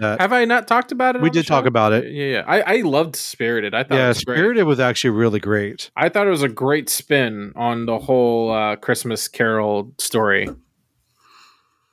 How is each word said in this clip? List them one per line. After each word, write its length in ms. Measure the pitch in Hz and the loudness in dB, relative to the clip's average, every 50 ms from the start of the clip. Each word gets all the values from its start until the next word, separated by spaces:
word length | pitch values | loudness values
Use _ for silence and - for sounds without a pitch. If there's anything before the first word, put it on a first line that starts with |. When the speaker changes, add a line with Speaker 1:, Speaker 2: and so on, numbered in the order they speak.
Speaker 1:
that. 200 | 107 107 107 117 | -2 -2 0 0
Speaker 2:
have 120 | 185 202 247 | 0 2 2
I 120 | 247 240 | 2 2
not 220 | 233 233 247 247 - | 2 2 0 0 0
talked 220 | 233 240 247 - 277 | 0 0 0 -2 -2
about 220 | 247 254 254 247 | -2 0 0 0
it 60 | 247 151 | 0 0
Speaker 1:
We 60 | 165 | 0
Speaker 2:
on 40 | 160 | 0
the 60 | 165 | 0
Speaker 1:
did 60 | 151 | 0
talk 180 | - 156 139 120 | 2 2 2 2
Speaker 2:
show? 40 | 127 | 2
Speaker 1:
about 240 | 120 113 107 107 107 | 2 4 4 4 4
it. 200 | 113 127 120 156 | 2 0 -2 -6
Speaker 2:
Yeah, 120 | 147 143 | -6 -4
yeah. 180 | 139 127 104 - | -4 -2 -4 -2
I, 320 | - 156 208 - 175 196 254 | 0 0 0 2 2 0 0
I 20 | 226 | 0
loved 320 | 160 135 143 165 165 139 | 2 2 0 0 -2 -4
Spirited. 580 | - - - - - 120 117 120 117 104 104 98 | -10 -10 -10 -8 -4 -4 -2 -2 -2 -2 -2 -2
I 100 | 113 135 | -2 -2
thought 100 | - - | 2 2
Speaker 1:
Yeah, 120 | 135 127 | 2 4
Speaker 2:
it 20 | 123 | 4
was 160 | 120 - - | 2 0 -2
great. 120 | - 123 | -2 0
Speaker 1:
Spirited 280 | 151 175 214 247 226 190 | 0 2 2 2 2 2
was 160 | 156 143 123 | 2 2 2
actually 300 | 131 123 120 - - 127 | 2 0 0 0 0 0
really 280 | 107 107 117 113 104 107 | 2 4 2 2 2 0
great. 500 | - 101 107 104 101 101 117 - - - - | 0 0 0 0 -2 -4 -6 -10 -16 -12 -4
Speaker 2:
I 120 | - 143 170 | -2 0 0
thought 160 | 170 208 202 | 2 2 2
it 40 | 202 | 2
was 120 | 185 151 143 | 2 0 0
a 60 | 135 | -2
great 400 | 110 - 127 135 143 156 131 - | -2 -2 -2 0 0 0 -2 -4
spin 600 | - - - - 147 139 131 117 107 104 101 101 - | -6 -6 -2 0 2 2 2 0 -2 -6 -10 -12 -8
on 300 | - 117 120 120 117 117 | -4 -2 -2 -2 -2 -2
the 120 | 117 113 110 | -2 -4 -4
whole, 540 | - - 131 127 123 120 117 117 113 113 110 | -2 0 2 2 4 2 2 2 0 0 0
uh, 240 | 110 107 107 104 | 0 0 -2 -2
Christmas 520 | 107 - - 120 - - 127 113 107 - - | -2 -2 -2 -2 -2 -2 -4 -6 -6 -6 -6
Carol 640 | - - 120 113 110 110 107 107 104 101 101 123 - - | -4 -2 0 0 2 0 0 0 0 -2 -4 -6 -8 -10
story. 500 | - - - 113 110 104 98 98 98 - - - _ _ _ _ _ _ _ _ _ _ _ _ _ _ _ - - _ _ _ _ _ _ _ _ _ | -6 -4 -2 0 2 2 2 2 0 -4 -8 -12 _ _ _ _ _ _ _ _ _ _ _ _ _ _ _ -20 -20 _ _ _ _ _ _ _ _ _